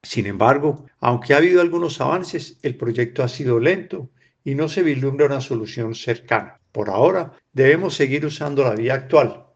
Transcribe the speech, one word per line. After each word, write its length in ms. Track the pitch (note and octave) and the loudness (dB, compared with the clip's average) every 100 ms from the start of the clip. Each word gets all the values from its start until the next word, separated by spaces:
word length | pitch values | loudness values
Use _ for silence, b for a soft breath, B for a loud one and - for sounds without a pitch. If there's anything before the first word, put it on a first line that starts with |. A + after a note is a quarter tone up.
Sin 260 | - B2+ G2+ | -6 -6 -4
embargo, 580 | F#2+ A2+ C#3 D3+ D3 b _ | 2 4 4 0 -4 b _
aunque 320 | A#2+ A#2+ - | -2 -2 2
ha 40 | C#3+ | 4
habido 220 | F3 F3+ | 6 4
algunos 400 | E3+ E3+ E3+ - | 2 0 -4 -4
avances, 580 | C3 F3+ F3+ D#3 - - | -2 -2 -4 -10 -10 -8
el 120 | C#3+ - | -8 -4
proyecto 460 | A#2+ A#2 A#2+ - | -4 -2 -4 -2
ha 60 | B2+ | -4
sido 320 | - C3 A#2 | -4 0 2
lento 500 | C3+ F#3+ - F#3 B2+ _ _ _ - | 2 0 -4 -12 -12 _ _ _ -6
y 100 | C#3 | -4
no 140 | D#3 | -2
se 120 | F#3+ | 0
vislumbra 460 | E3+ C3 C3+ C3+ D3 | 0 0 -2 2 0
una 140 | C#3 | 0
solución 520 | B2+ A#2+ G#2+ - A2 | -4 -6 -6 -8 -8
cercana. 680 | A2+ - A2 - A2+ G2+ - _ | -6 -4 -6 -2 -2 -2 -20 _
Por 180 | - G2+ | -8 -4
ahora, 440 | G2 D3+ F#3+ C#3 B _ | 2 4 2 -6 B _
debemos 420 | C3 C3+ D#3+ F#3+ | 2 4 4 0
seguir 320 | - C#3 C#3+ D3 | -2 -2 0 -4
usando 380 | - D3 C#3 | -6 -4 0
la 100 | B2+ | 0
vía 200 | A2 A#2+ | 0 -2
actual 500 | C3 C3+ D#3 A#2 - _ | -4 4 4 4 -4 _